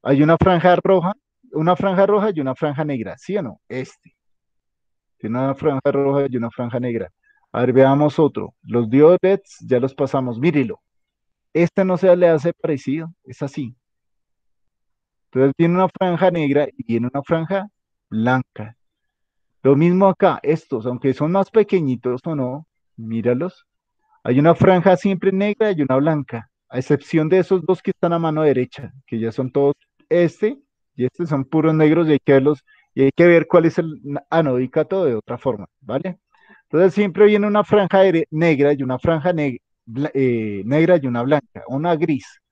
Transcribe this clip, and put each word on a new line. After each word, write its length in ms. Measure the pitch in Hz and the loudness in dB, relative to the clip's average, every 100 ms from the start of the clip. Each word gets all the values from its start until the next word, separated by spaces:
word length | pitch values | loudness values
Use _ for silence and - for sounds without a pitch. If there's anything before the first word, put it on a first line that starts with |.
Hay 220 | 113 139 | 0 2
una 140 | 151 165 | 4 4
franja 400 | 190 175 180 175 | 2 2 2 2
roja, 360 | - 190 175 208 _ _ _ | 2 0 0 -8 _ _ _
una 240 | 156 160 180 | -4 -2 0
franja 300 | 196 185 196 | -2 0 2
roja 240 | 208 214 | 2 -2
y 60 | 160 | -4
una 160 | 135 127 | -6 -4
franja 300 | 151 139 151 | -6 -4 -6
negra, 320 | 135 98 - | -6 -10 -12
¿sí 180 | - 202 | -8 -8
o 80 | |
no? 160 | 127 - _ | -8 -14 _
Este. 480 | 123 127 _ _ _ _ _ _ _ _ _ _ _ _ _ | -12 -12 _ _ _ _ _ _ _ _ _ _ _ _ _
Tiene 220 | 107 123 | -8 -4
una 160 | 135 135 | -4 -2
franja 360 | 156 135 143 | -2 -2 -2
roja 340 | 139 139 139 139 | 0 0 0 -2
y 80 | 123 | -6
una 120 | 117 | -8
franja 300 | - 120 120 | -8 -8 -6
negra. 320 | 123 113 90 _ _ _ _ | -6 -6 -10 _ _ _ _
A 100 | 117 | 0
ver, 120 | 123 | 2
veamos 440 | 123 135 139 151 - | 6 6 4 2 2
otro. 380 | 147 - 95 _ | 0 0 -12 _
Los 280 | - 117 110 | -4 -4 0
diodos 280 | 135 151 180 | 4 6 6
leds 360 | 180 196 _ - | 2 -2 _ -20
ya 200 | 113 127 | -4 -2
los 140 | 131 | -2
pasamos. 460 | - 135 139 127 113 | -4 -4 -2 -4 -2
Mírelo. 420 | 160 147 117 - _ _ _ _ _ _ _ | 0 0 -4 -8 _ _ _ _ _ _ _
Este 300 | 160 170 - | -2 0 0
no 140 | 190 180 | -2 0
se 180 | 190 180 | 2 4
le 140 | 175 | 4
hace 240 | 160 165 | 2 -2
parecido, 600 | - 165 139 - 151 165 _ 131 | -6 -6 -6 -4 -6 -8 _ -20
es 160 | 123 | -12
así. 340 | 139 - 123 123 _ _ _ _ _ _ _ _ _ _ _ _ _ _ _ | -10 -8 -12 -14 _ _ _ _ _ _ _ _ _ _ _ _ _ _ _
Entonces 220 | 127 139 - | 0 0 2
tiene 180 | 170 180 | 0 0
una 140 | 190 | -2
franja 420 | - 185 170 185 | -2 -4 0 0
negra 360 | 170 147 139 143 - | 0 0 0 -2 -8
y 60 | |
tiene 260 | 120 113 123 | -6 -4 -4
una 120 | 143 | -8
franja 440 | 131 165 160 190 208 _ _ _ _ | -4 -4 -2 -6 -6 _ _ _ _
blanca. 680 | 110 117 131 - - 107 _ _ _ _ _ _ _ _ _ | -4 0 0 -2 -14 -16 _ _ _ _ _ _ _ _ _
Lo 120 | 135 139 | 0 2
mismo 320 | 170 180 196 | 2 4 2
acá, 320 | - 190 131 | 2 0 0
estos, 420 | 143 160 _ 120 117 | -2 -4 _ -8 -6
aunque 280 | 123 135 | -4 -4
son 180 | 127 151 | -2 -2
más 180 | 190 190 | -2 0
pequeñitos 720 | 226 208 190 143 123 127 123 170 | 0 0 0 0 -2 -4 -6 -6
o 100 | 151 | -6
no, 320 | 127 139 160 _ _ - | -6 -8 -16 _ _ -16
míralos. 680 | 113 113 120 123 180 _ _ _ _ _ _ _ | -8 -4 -2 -2 -4 _ _ _ _ _ _ _
Hay 160 | - 127 | -2 2
una 160 | 156 165 | 4 4
franja 400 | 202 185 190 180 | 4 4 4 2
siempre 360 | 196 190 196 | 0 -2 -2
negra 400 | 190 208 208 220 | -2 -4 -2 -2
y 100 | 175 | -2
una 140 | 135 131 | 0 0
blanca, 520 | 151 156 135 117 107 _ _ | 0 -2 -6 -12 -14 _ _
a 120 | - | -10
excepción 500 | - 147 - 160 156 | -2 -4 0 -2 2
de 100 | 185 | 0
esos 260 | 170 190 160 | 2 -2 -2
dos 160 | 180 | -4
que 100 | - | -4
están 220 | - 170 | -4 -2
a 60 | 170 | -2
mano 220 | 165 151 | -2 0
derecha, 500 | 151 127 123 - 135 135 _ | 0 0 -2 -10 -18 -20 _
que 140 | 117 | -6
ya 120 | 113 | -6
son 200 | 120 131 | -6 -4
todos 240 | 143 139 - _ _ _ | 0 0 -2 _ _ _
este 500 | 170 170 - 214 277 _ _ _ - | 0 0 0 -6 -6 _ _ _ -6
y 100 | 123 | -6
este 200 | - 170 | -6 -6
son 180 | 143 131 | -4 -2
puros 280 | 160 156 | 0 2
negros 340 | 156 151 160 160 | 4 4 4 2
y 60 | |
hay 60 | 143 | 0
que 140 | - | 4
verlos, 320 | 135 135 143 _ _ _ - | 4 4 -2 _ _ _ 0
y 80 | |
hay 80 | 135 - | 0 4
que 100 | 175 | 6
ver 220 | 170 156 | 6 4
cuál 180 | 175 165 | 4 4
es 120 | 165 | -2
el 240 | 165 143 143 143 _ | -6 -10 -10 -10 _
ánodo 300 | 165 156 127 | -2 0 -2
y 100 | 127 | -2
cátodo 360 | 156 151 190 160 | -4 -2 -2 -2
de 100 | 110 | -4
otra 220 | - 117 | -8 -6
forma, 300 | 135 107 87 _ | -6 -6 -12 _
¿vale? 380 | 117 131 185 180 _ _ _ _ | -10 -8 -8 -14 _ _ _ _
Entonces 300 | _ 156 185 | _ 0 2
siempre 320 | 196 208 160 208 | 2 -4 4 4
viene 220 | 208 208 | 4 2
una 160 | 208 | 0
franja 420 | 202 208 160 190 190 | 2 0 2 4 4
ere-, 220 | 165 - | 2 -2
negra 420 | 156 170 139 143 | 0 0 2 2
y 100 | 139 | 0
una 160 | 127 127 | -4 -4
franja 340 | 170 160 170 | -2 -2 -2
neg-, 280 | 170 143 120 _ _ - | -2 -4 -6 _ _ -14
bla-, 260 | 113 151 | -8 -6
eh, 500 | 139 131 120 110 101 101 | -2 -2 -2 -4 -8 -4
negra 320 | 147 165 175 | 0 2 2
y 60 | 131 | 0
una 160 | 120 | -4
blanca, 400 | 127 147 _ - - | 0 -2 _ -20 -10
una 280 | 139 170 160 | -6 -2 -2
gris. 440 | 165 139 - _ _ | -2 -4 -8 _ _